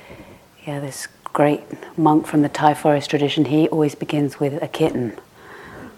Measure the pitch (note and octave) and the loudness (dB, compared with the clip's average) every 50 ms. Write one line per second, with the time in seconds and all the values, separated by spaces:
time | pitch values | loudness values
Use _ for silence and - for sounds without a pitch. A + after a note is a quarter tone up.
0 | - - - - - - - - _ _ _ _ - D3+ C#3+ C#3+ C#3+ C3+ - - | -20 -20 -20 -20 -20 -20 -20 -20 _ _ _ _ -12 -10 -10 -8 -8 -10 -12 -12
1 | - - _ _ - - - - D3 D3 D3 - - - - - - - - E3+ | -14 -14 _ _ -20 -8 0 2 4 4 2 0 -4 -12 -16 -14 -14 -12 -4 2
2 | D#3 D#3 D3+ D#3+ D#3 - - D3+ D3 C#3+ - - D3+ D3+ D3 - - D#3 D3 C#3+ | 4 6 6 4 2 2 2 2 2 2 0 2 2 2 2 4 2 2 2 2
3 | C3+ - E3 C#3 C#3+ C#3 - D#3+ D3 B2 D3+ D#3 D#3+ - - D#3+ D3+ C#3+ - - | 0 -2 0 0 0 0 2 0 0 2 2 2 2 2 2 0 0 0 -2 -6
4 | E3 - D#3 D3 C#3+ C3+ - - D3 C#3 C#3+ D#3+ - - - - D#3+ D#3 - B2+ | -8 -4 -2 0 0 -2 -2 -2 -4 -2 -2 -4 -8 -8 -2 0 0 0 0 -2
5 | B2 A2 - - - _ _ - - - - - - - C#3 - - - - | -4 -4 -6 -10 -18 _ _ -20 -20 -20 -20 -20 -20 -18 -18 -18 -18 -20 -20